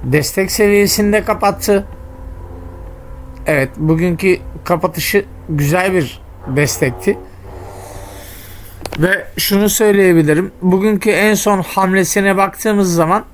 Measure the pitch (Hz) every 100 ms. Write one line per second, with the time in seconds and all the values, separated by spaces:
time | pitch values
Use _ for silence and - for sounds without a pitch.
0 | 127 147 143 - 190 - 208 202 202 -
1 | 208 214 208 208 202 196 - 202 202 -
2 | - - - - - - - - - -
3 | - - - - - 147 135 - 156 160
4 | 180 165 190 180 - - - 170 180 -
5 | - 202 - - - 151 143 180 190 185
6 | 135 - - - - 131 147 - 135 120
7 | - - - - - - - - - -
8 | - - - - - - - - - -
9 | 170 196 - - - 202 208 - 214 202
10 | 190 165 151 156 190 - 185 190 214 208
11 | 220 175 208 208 214 196 170 - 190 190
12 | 175 208 196 190 196 - 220 202 190 165
13 | 160 196 392